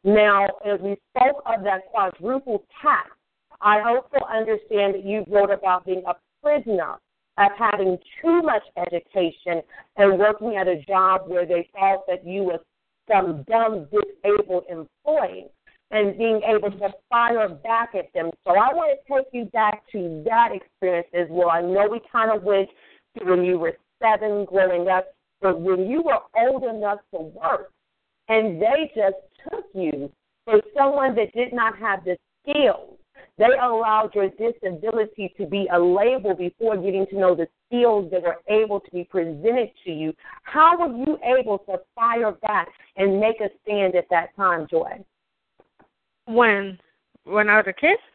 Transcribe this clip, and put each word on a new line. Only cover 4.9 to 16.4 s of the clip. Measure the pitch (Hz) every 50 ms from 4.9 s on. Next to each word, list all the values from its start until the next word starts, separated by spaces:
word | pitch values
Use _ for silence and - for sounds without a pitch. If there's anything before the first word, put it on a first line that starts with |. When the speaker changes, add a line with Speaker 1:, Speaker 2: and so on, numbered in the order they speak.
| 196
Speaker 1:
that | 190 190
you | 196 208 214 190 -
wrote | 202 202 202 196
about | 202 196 202 190 180 180 -
being | 190 185 185 180
a | 185 175 _ _ _ _ _
prisoner | - 294 294 294 - 233 208 180 160 - - - _ _ _ _ _ _ _ -
of | 202 202 202 -
having | 233 214 208 202 190 185 180 180 _ - - -
too | - 330 330 349
much | 330 311 - 208 - - _ 175
education | 180 180 175 170 _ _ - 196 180 165 - _ _ 175 170 165 - _ - - - _ _
and | 202 202 196 196 180
working | 202 214 214 208 214 233 214
at | 196 185 185
a | 180 156 143
job | 214 196 185 190 190 185 190 190
where | - 185 175 180
they | 160 175 170 170 _ _
thought | 202 196 196 190 185 190
that | 196 180 180 -
you | 175 185 196 196
were | 180 170 165 _ _ _ _ _ _ _ _ _ -
some | 214 190 185 180 160 143 139 -
dumb, | 220 226 226 220 220 185 147 143
disabled | 208 208 202 - - _ - 202 208 208 208 - 185 180 - -
employee, | 175 165 156 _ _ _ _ 294 311 302 226 185 185 185 180 - _ _ _ _ _ _ _ _
and | 214 214 208 202 196 202
being | 226 226 220 214